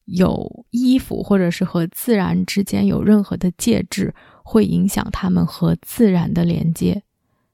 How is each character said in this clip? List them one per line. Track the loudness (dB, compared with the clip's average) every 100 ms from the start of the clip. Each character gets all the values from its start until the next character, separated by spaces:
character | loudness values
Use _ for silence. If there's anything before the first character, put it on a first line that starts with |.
| -8
有 | 2 2 2 -6 -12 -6
衣 | 0 2 2
服 | 0 -6
或 | 0 2
者 | 2
是 | 0 -2
和 | -2 -4
自 | -6 0 0
然 | 2 0 0
之 | -2
间 | -2 0 0
有 | 2
任 | 4 4
何 | 2 -2
的 | -4
介 | -2 0 0 -2
质 | -4 -4 -6 -18 -20
会 | -2 0 2
影 | 2 0
响 | -2 -6
他 | -6 -2
们 | 0 0
和 | -2 -2 -2
自 | -6 0 2
然 | 2 0
的 | 0
连 | 0 0 -2
接， | 0 -2 -2 -8 _ _ _ _